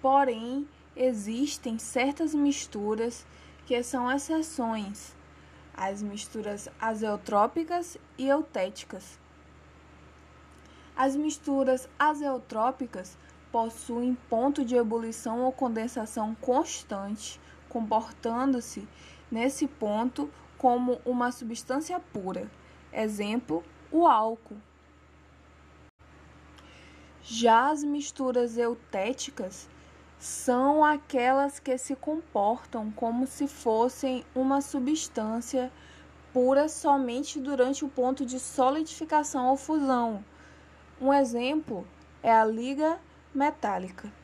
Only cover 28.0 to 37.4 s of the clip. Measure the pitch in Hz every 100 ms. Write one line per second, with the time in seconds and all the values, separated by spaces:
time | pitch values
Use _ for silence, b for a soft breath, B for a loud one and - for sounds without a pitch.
28 | 285 - 262 247 240 226 233 240 - 202
29 | 202 269 - - 190 - - B B B
30 | B - - - - 247 269 302 302 294
31 | 294 269 247 269 277 - - 254 - 269
32 | - 311 320 220 202 247 - 233 214 214
33 | 233 233 262 - 277 - 240 220 240 -
34 | 269 254 - 254 262 277 277 294 254 311
35 | - - 214 226 233 262 254 B B B
36 | B - - 254 247 269 311 311 311 277
37 | 254 240 302 311